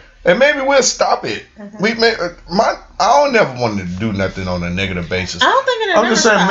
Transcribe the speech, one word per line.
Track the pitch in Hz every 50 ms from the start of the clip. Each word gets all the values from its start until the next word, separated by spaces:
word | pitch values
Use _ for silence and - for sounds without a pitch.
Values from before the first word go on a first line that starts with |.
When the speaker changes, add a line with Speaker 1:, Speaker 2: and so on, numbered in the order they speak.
| - - _ - -
Speaker 1:
and | 170 202
maybe | 226 269 294 294 277
we'll | 262 269 277 269 -
stop | - - - 202 185 247 - -
it. | 123 104 101 - - _
Speaker 2:
Mm-hmm. | 214 208 190 220 - 185
Speaker 1:
We | 226 233
may, | 226 226 226 -
uh, | - 170 170 - - - -
my, | 175 - - - - - - - - -
I | 180 214 254 285 294
don't | 277 247
never | 185 165 139 127 123
want | 120 113 104 98
to | 92
do | 87 90 90 110 113 101
nothing | 101 95 92 - 95 92
on | 90 90 87 87
a | 87
negative | 87 92 98 95 92 87 82 76
basis. | 90 92 90 87 - -
Speaker 2:
I | 254
don't | 330 453 539 523
think | 523 494 440 440 392
it'll | 349 214 240
Speaker 1:
I'm | 240
just | 220 - -
Speaker 2:
never | 226 208
Speaker 1:
saying, | 190 185
Speaker 2:
stop | 196